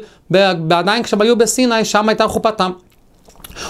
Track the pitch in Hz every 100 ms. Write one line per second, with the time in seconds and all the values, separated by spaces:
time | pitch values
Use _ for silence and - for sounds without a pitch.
0 | 214 - - 180 196 175 160 170 180 226
1 | 226 208 214 226 226 - 254 226 214 208
2 | 214 214 214 214 226 214 185 180 _ _
3 | _ _ _ - - -